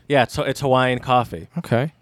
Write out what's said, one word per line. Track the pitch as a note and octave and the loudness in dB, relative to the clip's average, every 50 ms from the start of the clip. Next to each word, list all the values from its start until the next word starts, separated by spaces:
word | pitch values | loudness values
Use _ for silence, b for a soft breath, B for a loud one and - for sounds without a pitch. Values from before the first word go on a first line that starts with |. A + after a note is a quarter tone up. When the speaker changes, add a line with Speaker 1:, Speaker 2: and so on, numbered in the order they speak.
| b b | b b
Speaker 1:
Yeah, | C#3+ C#3 | 2 2
it's, | A#2 - - D3+ | 2 2 0 -4
it's | C#3+ C#3 C3 - | -4 -4 -4 -2
Hawaiian | D3 C3+ B2+ B2+ B2+ B2+ B2 B2 | 0 2 2 4 2 2 -2 -4
coffee. | - C3 B2 B2 A#2 A2+ G2+ D#2+ F2 - _ E3+ | 0 2 2 2 2 0 -8 -14 -14 -10 _ -10
Speaker 2:
Okay. | - - B2 A#2 C3+ D#3 - _ | -4 -2 0 0 0 -4 -8 _